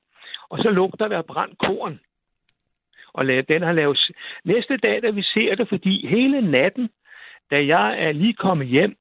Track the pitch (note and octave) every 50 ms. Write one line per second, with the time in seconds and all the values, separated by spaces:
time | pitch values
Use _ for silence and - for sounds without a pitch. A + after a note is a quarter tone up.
0 | _ _ _ _ - - - - - - F3 D#3+ F3+ A3+ G#3 F3+ F#3+ F#3 - -
1 | G#3+ G#3+ G#3 E3+ D#3+ - - D#3+ G3 - - - - - G3 - B3 F#3 C#3+ -
2 | _ _ _ _ _ _ _ _ _ _ _ _ _ _ _ _ _ _ _ -
3 | - - - - C3+ C3+ B2+ C3 C3+ - D3+ E3+ F3 E3 F3 D#3+ D3 C#3+ C3+ -
4 | - - - - - - - - - E3+ G3+ A#3+ - - C#4 A3 - G#3 G#3+ G#3+
5 | A#3 A3 G#3 G3+ F#3+ - - G#3+ A3+ - G3 F#3+ A3+ - G3+ F3+ - F#3+ G3 -
6 | - A#2 F3 A#3 B3+ C4+ C#4+ C#4 A3+ E3 C3+ B2+ D3+ G3 - B3+ B3 A3 - _
7 | _ _ - - - - - - _ _ C#3+ C#3+ C#3+ C#3 D#3+ F#3 G#3 G#3+ - -
8 | D#3+ D#3+ D3 D3 F#3+ A#3+ - - - F#3+ F3+ D3+ C3+ B2 B2 C#3+ F#3+ G#3 - -